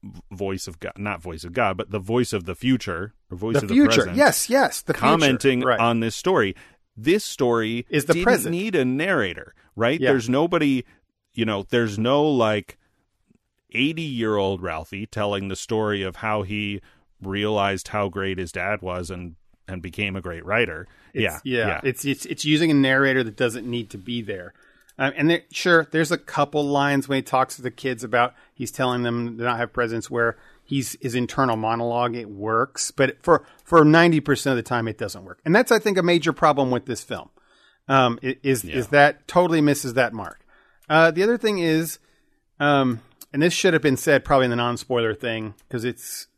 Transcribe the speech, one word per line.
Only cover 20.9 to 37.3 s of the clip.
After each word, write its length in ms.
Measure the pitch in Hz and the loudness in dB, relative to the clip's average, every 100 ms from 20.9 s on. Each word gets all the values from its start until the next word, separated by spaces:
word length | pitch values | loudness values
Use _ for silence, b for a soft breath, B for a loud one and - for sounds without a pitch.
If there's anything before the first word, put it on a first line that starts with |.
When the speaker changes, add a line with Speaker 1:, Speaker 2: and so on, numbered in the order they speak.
| b b | b b
Speaker 2:
It's, 100 | - | -4
Speaker 1:
Yeah, 160 | 104 80 | -4 -4
Speaker 2:
yeah. 220 | 131 123 107 | -4 -2 -2
Speaker 1:
yeah. 120 | 80 | -2
Speaker 2:
It's, 220 | 135 127 | -4 -4
it's, 220 | 143 135 - | -4 -6 -8
it's 180 | 147 | -8
using 260 | 151 151 165 | 0 2 4
a 40 | |
narrator 480 | 143 135 135 135 131 | 4 4 4 2 2
that 140 | 117 101 | -2 -2
doesn't 300 | 123 117 117 | -4 -2 -8
need 220 | 120 110 | -8 -8
to 80 | 104 | -12
be 240 | 95 120 | -8 -8
there. 320 | 104 98 87 _ b b b - | -6 -10 -12 _ b b b -4
Um, 140 | 135 139 | -4 0
and 140 | 151 | 0
there, 120 | 170 - | 0 -2
sure, 360 | - - 170 156 | -6 4 4 4
there's 220 | 160 160 | -2 0
a 40 | 170 | -2
couple 460 | - - 143 151 | -4 -2 0 0
lines 440 | 143 143 143 139 135 | 0 0 2 0 0
when 80 | 135 | -4
he 60 | |
talks 340 | 131 131 131 - | 0 0 0 -2
to 60 | |
the 80 | 127 | -10
kids 320 | - 135 120 | -6 -6 -6
about 320 | 120 120 120 - b | -2 2 0 -2 b
he's 160 | _ 120 | _ -10
telling 320 | - 131 123 | -2 -2 0
them 340 | 120 117 120 113 | -2 -2 -4 -4
to 80 | |
not 140 | 120 117 | -4 -2
have 140 | 120 | -4
presents 380 | - 117 117 - | -2 -2 -2 -4
where 260 | 120 117 - b b | 0 0 -2 b b
he's, 320 | _ 139 120 - | _ -4 -4 -8
his 120 | 131 | -4
internal 420 | 120 120 - 135 113 | -2 -2 0 0 0
monologue, 580 | 110 113 117 117 120 117 | -2 -2 -2 0 -2 -4
it 140 | 107 | -10
works. 600 | 98 107 113 131 - - | -8 -2 0 0 -4 -10
But 320 | - 135 - | 0 0 0
for, 220 | - - b b | 2 2 b b
for 200 | - 170 | 4 6
ninety 360 | 151 160 170 160 | 8 8 6 4
percent 320 | - 135 - | 2 0 2
of 120 | 127 | -2
the 40 | 110 | 0
time, 200 | 123 113 | -2 -4
it 80 | 107 | -6
doesn't 280 | 104 - | -10 -10
work. 160 | 95 90 | -16 -10
And 100 | - | 2
that's, 160 | 190 247 | 2 4
I 60 | 226 | 2
think, 200 | 214 190 | 2 0
a 40 | |
major 300 | 175 175 156 | 2 2 2
problem 380 | 147 165 143 131 | 2 2 4 2
with 160 | 123 - | 0 -4
this 160 | 117 | -10
film. 260 | - 98 - | -8 -12 -12